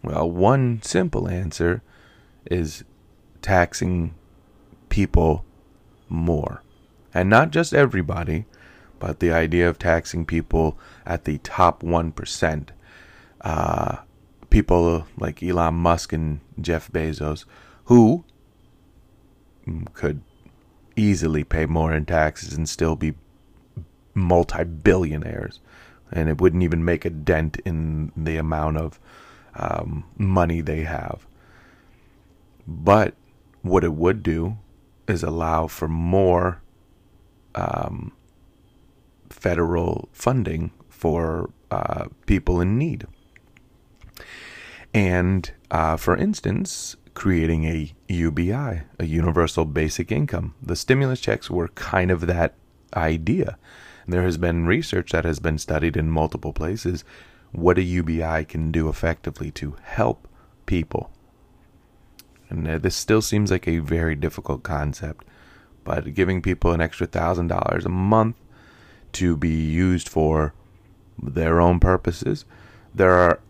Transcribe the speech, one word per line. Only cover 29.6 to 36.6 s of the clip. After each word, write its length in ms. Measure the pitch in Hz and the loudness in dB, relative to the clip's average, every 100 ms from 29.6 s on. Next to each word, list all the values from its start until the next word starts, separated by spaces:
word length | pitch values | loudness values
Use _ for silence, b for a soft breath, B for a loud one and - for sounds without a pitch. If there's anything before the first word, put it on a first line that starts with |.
| - - 78 76 - - | -6 -6 -6 -10 -12 -4
money 440 | 95 92 85 82 | 0 2 2 0
they 220 | 76 78 | -2 -4
have. 440 | 78 78 - - - _ b b b b b b b b b _ _ _ - | -4 -6 -8 -12 -14 _ b b b b b b b b b _ _ _ -14
But 480 | 82 82 104 98 - _ _ _ _ | -2 6 6 6 -2 _ _ _ _
what 200 | 90 92 | 2 4
it 100 | 85 | 4
would 300 | 78 85 107 | 2 2 2
do 360 | 87 80 85 110 - _ _ _ - | 0 -2 -2 -6 -14 _ _ _ -4
is 140 | 92 | -2
allow 440 | 76 80 80 80 80 | -2 -2 0 0 -2
for 220 | - 80 | -4 -4
more, 760 | 80 85 95 95 87 90 87 | -2 2 4 4 4 2 -4